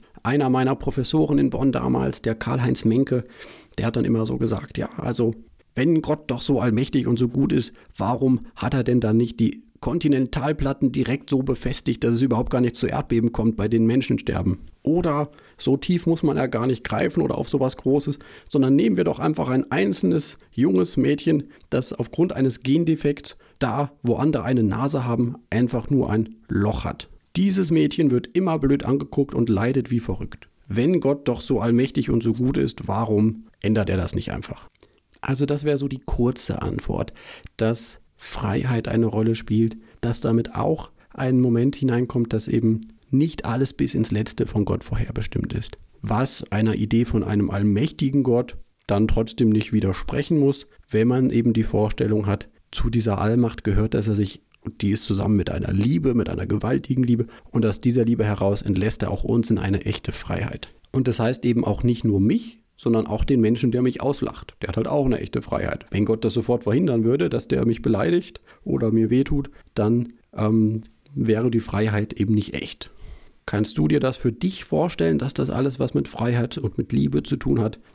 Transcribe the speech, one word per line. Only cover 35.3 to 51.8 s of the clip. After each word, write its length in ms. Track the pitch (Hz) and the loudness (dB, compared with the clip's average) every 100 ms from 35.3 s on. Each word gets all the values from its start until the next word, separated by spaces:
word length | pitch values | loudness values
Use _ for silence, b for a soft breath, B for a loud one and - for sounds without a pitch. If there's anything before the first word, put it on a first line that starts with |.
| 135 143 | -2 -2
das 180 | 147 | 0
wäre 140 | 147 143 | -2 -2
so 100 | 139 | -2
die 120 | 131 | -6
kurze 600 | - - 120 123 - - | -4 0 0 0 -4 -4
Antwort, 520 | 101 98 - - - B B B B - | -4 -4 -4 -4 -6 B B B B -2
dass 420 | 113 117 - - _ _ | -2 0 -6 -10 _ _
Freiheit 720 | - - 104 101 131 117 - | -12 -6 -2 -2 0 -2 0
eine 180 | 113 113 | 0 2
Rolle 300 | 107 113 113 | 2 0 0
spielt, 420 | - 110 113 110 B B | 0 2 2 -2 B B
dass 180 | 117 113 | -4 -2
damit 360 | - 117 - - | 0 0 0 -2
auch 360 | 139 156 - b b | -2 -2 -6 b b
ein 260 | - 131 131 | -4 0 2
Moment 360 | 127 117 131 139 | 4 4 2 0
hineinkommt, 580 | 131 120 110 123 117 | 0 0 0 -2 0
dass 140 | 110 - | -2 0
eben 340 | 117 110 113 - - _ | 0 2 0 -4 -20 _
nicht 360 | 131 156 - - | 0 0 -2 -4
alles 280 | 117 135 | -2 -2
bis 220 | - 135 - | -2 -2 0
ins 160 | 110 | -2
Letzte 340 | 101 110 - - | -2 -2 -4 -2
von 200 | 107 98 | -2 -2
Gott 180 | - | -2
vorherbestimmt 720 | - - - - 107 - - | -4 -4 -4 -4 -4 -4 -4
ist. 240 | - - - - - | -6 -8 -14 -20 -14
Was 480 | 104 120 131 - - | -4 -2 -2 -4 -4
einer 240 | 101 110 - | 0 0 0
Idee 300 | 107 117 120 | 0 2 2
von 180 | 120 | 0
einem 260 | - 104 101 | 2 0 0
allmächtigen 720 | 101 104 101 156 - 139 139 | 2 2 2 0 0 0 2
Gott 340 | 127 120 120 - - _ - | 2 2 0 -8 -16 _ -2
dann 200 | 143 110 | 2 4
trotzdem 420 | - 113 - 113 | 2 2 2 4
nicht 220 | 107 - | 4 2
widersprechen 640 | 107 95 90 - 131 147 160 | 0 0 -2 -2 -2 0 2
muss, 300 | 139 139 - b _ | 2 0 -8 b _
wenn 180 | 110 117 | 2 2
man 220 | 127 127 | 4 2
eben 240 | 117 120 | 2 2
die 100 | 113 | 2
Vorstellung 640 | 110 107 | 2 2